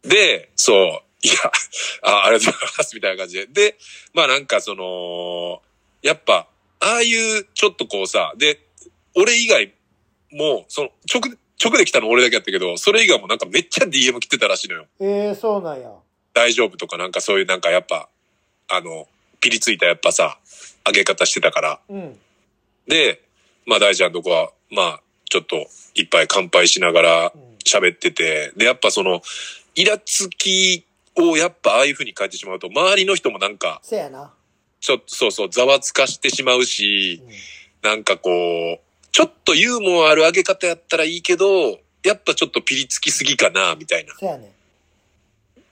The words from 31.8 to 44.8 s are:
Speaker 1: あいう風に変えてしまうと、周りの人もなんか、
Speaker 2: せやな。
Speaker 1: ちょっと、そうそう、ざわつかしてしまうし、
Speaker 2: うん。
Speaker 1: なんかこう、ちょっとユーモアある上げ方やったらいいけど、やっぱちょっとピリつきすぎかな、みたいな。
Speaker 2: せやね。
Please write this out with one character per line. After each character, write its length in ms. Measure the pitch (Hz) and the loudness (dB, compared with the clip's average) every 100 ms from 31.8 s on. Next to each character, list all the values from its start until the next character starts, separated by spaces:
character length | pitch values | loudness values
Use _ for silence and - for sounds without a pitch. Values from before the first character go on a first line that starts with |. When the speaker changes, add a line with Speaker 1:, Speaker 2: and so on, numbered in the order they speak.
Speaker 1:
あ 40 | |
い 60 | 143 | 0
う 20 | |
風 120 | 139 | -2
に 100 | 120 - | -10 -8
変 80 | 98 | -8
え 20 | |
て 80 | - | -8
し 80 | 101 | -12
ま 80 | |
う 40 | 92 | -10
と、 100 | 92 | -6
周 280 | 113 185 202 | -2 0 2
り 100 | 190 | 0
の 80 | |
人 160 | 190 - | 0 -2
も 80 | 107 | -4
な 80 | 196 | -6
ん 100 | 208 | -4
か、 240 | - - | -8 -8
Speaker 2:
せ 120 | - 214 | -10 -8
や 140 | 147 | -8
な。 220 | 131 143 _ _ _ _ _ | -14 -20 _ _ _ _ _
Speaker 1:
ち 120 | - | -2
ょ 40 | 127 | -2
っ 20 | |
と、 160 | - | -4
そ 140 | - 117 | -4 -2
う 20 | |
そ 140 | 98 | -2
う、 40 | 98 | -4
ざ 160 | 113 | 0
わ 140 | 127 139 | 4 4
つ 140 | - | 2
か 160 | - 135 | 0 -2
し 100 | - | 0
て 100 | 135 | -4
し 140 | - | -2
ま 140 | 131 127 | 0 0
う 80 | |
し、 580 | 123 - 101 101 95 85 | 0 -2 -2 0 -2 -6
Speaker 2:
う 60 | - | -14
ん。 40 | - - - - _ | -20 -20 -20 -20 _
Speaker 1:
な 120 | 107 | -2
ん 80 | 110 | -2
か 140 | 107 95 | -2 -2
こ 140 | 92 | 0
う、 500 | 87 87 85 85 85 _ _ _ | 0 0 -2 -4 -8 _ _ _
ち 80 | - | 0
ょ 40 | |
っ 80 | - _ | 0 _
と 100 | - | 0
ユ 220 | 160 220 240 | 2 2 0
ー 40 | |
モ 260 | 196 175 156 | 0 4 4
ア 40 | |
あ 40 | |
る 80 | 156 | 6
上 100 | 160 | 4
げ 100 | 180 | 4
方 240 | 180 185 180 | 0 0 -2
や 80 | |
っ 40 | 165 | -4
た 180 | _ 160 | _ -2
ら 80 | |
い 140 | 160 170 | -2 -4
い 40 | |
け 140 | 165 175 | -2 2
ど、 420 | 196 190 139 98 _ _ | 4 4 2 -4 _ _
や 120 | 185 | -2
っ 80 | 208 | 0
ぱ 120 | - | -2
ち 100 | 151 | -2
ょ 40 | - | -2
っ 20 | |
と 120 | 120 | -2
ピ 140 | - 135 | -4 -4
リ 120 | 135 | -4
つ 100 | - | -6
き 120 | - | -4
す 120 | - | -2
ぎ 140 | 131 - | -4 0
か 140 | 98 | 0
な、 260 | 90 92 78 | 2 -2 -2
み 100 | - | -4
た 120 | - | -6
い 80 | - | -6
な。 80 | - | -10
Speaker 2:
せ 80 | 190 | -8
や 120 | 139 | -8
ね。 120 | 104 _ _ _ | -14 _ _ _